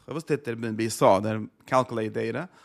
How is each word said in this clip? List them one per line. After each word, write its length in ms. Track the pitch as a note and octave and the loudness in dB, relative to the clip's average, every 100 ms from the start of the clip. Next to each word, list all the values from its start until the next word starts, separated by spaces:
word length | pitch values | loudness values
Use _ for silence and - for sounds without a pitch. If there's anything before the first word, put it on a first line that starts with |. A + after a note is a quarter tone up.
| - | -10
da 60 | |
wusste 240 | C#3 E3 C#3+ | -8 -4 -4
der, 180 | - A#2 | -4 -6
bin, 220 | A#2 A2 | -4 -2
wie 100 | A2 | -2
so, 320 | - A2 F#2+ | 4 6 6
der 220 | G#2 A2 G#2+ _ - | 2 -4 -6 _ -2
calculate 440 | C3+ B2 A#2 G#2+ | 0 0 -2 -6
data, 380 | A2 A2+ A#2 F3 _ | -4 -6 -6 -10 _